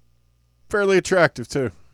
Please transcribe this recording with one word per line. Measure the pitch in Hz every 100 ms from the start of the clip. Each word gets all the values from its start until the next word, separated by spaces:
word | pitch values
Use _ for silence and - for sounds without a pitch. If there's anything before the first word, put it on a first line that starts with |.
| _ _ _ _ _ _ -
fairly | 208 196 185
attractive, | - 185 156 - 117
too. | 143 123 - -